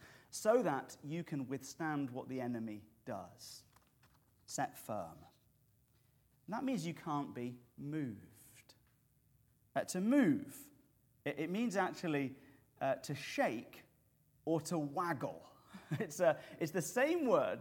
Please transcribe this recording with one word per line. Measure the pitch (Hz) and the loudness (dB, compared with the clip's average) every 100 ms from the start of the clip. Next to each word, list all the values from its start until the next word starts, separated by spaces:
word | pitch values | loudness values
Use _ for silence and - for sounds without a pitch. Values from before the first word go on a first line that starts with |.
| - - - | -20 -20 -14
so | - 214 247 | -2 4 6
that | 180 135 - - | 6 0 -4 -12
you | 143 165 | -6 -4
can | 165 147 120 | -2 -4 -4
withstand | 135 - - 160 147 135 | -6 -8 -4 -2 0 -2
what | 123 127 | -4 -6
the | 131 | -4
enemy | 123 117 113 104 101 - - | -2 -2 -4 -8 -14 -16 -8
does. | 101 87 - - - - - _ _ - _ _ _ - | -8 -8 -16 -18 -18 -20 -20 _ _ -20 _ _ _ -8
Set | - 135 - | -4 -4 -4
firm. | - 107 82 80 - _ _ _ _ _ _ _ _ _ _ _ - | -8 -6 -6 -12 -20 _ _ _ _ _ _ _ _ _ _ _ -8
And | 226 | -4
that | |
means | 269 226 165 | 0 0 -2
you | 147 | -4
can't | 165 147 139 117 | -2 -2 -2 -4
be | 123 123 - - | -6 -8 -16 -12
moved. | 143 156 131 101 92 - - - - - _ _ _ _ _ _ _ _ _ - | -6 -2 -2 -6 -14 -20 -20 -20 -20 -20 _ _ _ _ _ _ _ _ _ -4
Uh, | |
to | - 180 | -2 0
move, | 208 285 196 107 - - - - _ _ _ _ - | 4 6 8 4 0 -14 -18 -20 _ _ _ _ -6
it, | - | -2
it | 160 | -2
means | 196 240 196 | 0 0 2
actually, | 185 147 170 143 131 - - - _ - | 0 0 0 2 0 -6 -20 -20 _ -2
uh, | 135 131 | 0 0
to | - | -2
shake | 139 - - 233 117 - - - _ _ _ _ _ - | -6 -4 0 0 0 -6 -18 -20 _ _ _ _ _ 0
or | 160 | 0
to | 156 170 | 2 -2
waggle. | 143 147 175 139 131 80 - - - - - | -2 -2 0 0 -2 -6 -16 -20 -20 -16 -6
<laughs> | 143 | -4
It's, | 190 175 | -2 4
uh, | 170 147 - - | 4 4 -2 -4
it's | 160 | -2
the | 185 | 0
same | - 247 294 349 262 | 0 2 4 4 6
word | 165 107 120 | 6 4 0